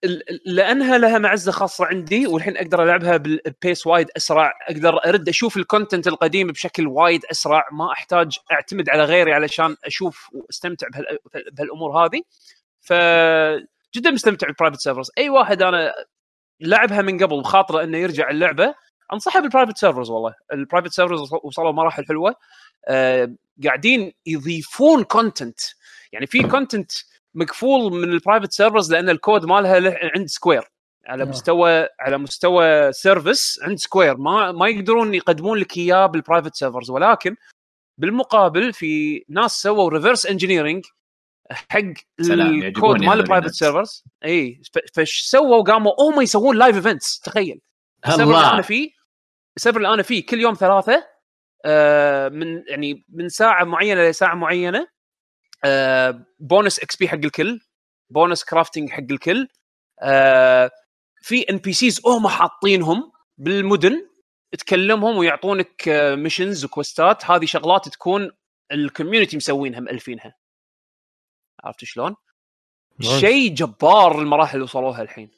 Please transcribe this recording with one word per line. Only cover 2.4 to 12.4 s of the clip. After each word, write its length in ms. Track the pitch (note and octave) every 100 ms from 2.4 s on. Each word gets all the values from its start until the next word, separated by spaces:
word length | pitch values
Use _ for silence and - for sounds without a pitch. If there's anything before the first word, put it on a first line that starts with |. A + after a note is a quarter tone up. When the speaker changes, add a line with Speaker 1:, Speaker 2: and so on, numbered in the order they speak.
| D#3+ F#3+
Speaker 1:
أقدر 260 | F3 E3+
ألعبها 340 | E3 F3 E3+ E3+
بالبيس 720 | D3 D#3 D#3+ C3+ F#3 F3 D#3+
وايد 240 | E3+ D#3 -
أسرع، 360 | - D#3 D3+ - -
أقدر 360 | D#3 E3 E3 E3
أرد 220 | G3 D#3+
أشوف 280 | E3 A#3 G3+
الكونتنت 520 | F3+ G#3+ G#3 F#3 F3
القديم 380 | D#3+ E3 F3+ F#3
بشكل 400 | D3 F3+ - D#3
وايد 380 | C3+ E3+ E3+
أسرع، 440 | - D#3 D3+ D#3 D3+
ما 200 | D3+ E3+
أحتاج 460 | C#3 - F3 E3 - _
أعتمد 360 | D#3 - F#3+ D3
على 160 | D3
غيري 280 | D3+ E3+ E3
علشان 440 | D3 D3+ - D#3+ D3+
أشوف 440 | - - F#3 - -
وأستمتع 540 | C#3 - - F3 F3 C3
بهال-، 300 | B2+ - D3 _ D3+ -
بهالأمور 540 | C#3 D3 D#3 D#3+ D3 E3
هذه. 160 | D4+ F4 _